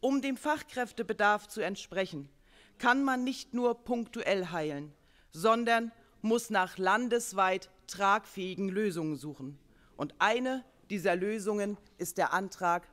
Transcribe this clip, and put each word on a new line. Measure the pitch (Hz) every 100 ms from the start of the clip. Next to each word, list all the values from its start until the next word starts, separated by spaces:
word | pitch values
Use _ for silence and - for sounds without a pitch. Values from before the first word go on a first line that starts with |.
Um | 254 277
dem | 269 254
Fachkräftebedarf | 294 302 - 254 247 - 214 214 208 208 -
zu | -
entsprechen, | 175 196 - 175 190 151 139 _ _ _ - _
kann | 240 254
man | 277 254
nicht | 254 262 -
nur | 240 240 233
punktuell | - 240 226 233 180 190 180
heilen, | 170 156 143 151 - _ _ _
sondern | 160 202 226 233 233 233 - _ _
muss | 220 233 -
nach | 214 185 -
landesweit | 185 208 247 233 233 190 185 185 - _ -
tragfähigen | 180 196 208 208 - 185 185 196
Lösungen | 185 214 170 156 147
suchen. | 151 143 135 143 _ _ _ -
Und | 294 -
eine | 196 233 254 262 247 _ _
dieser | 202 175
Lösungen | 175 196 220 196 208 202 208 - _
ist | 175 -
der | 170
Antrag | 170 190 - 180 175 -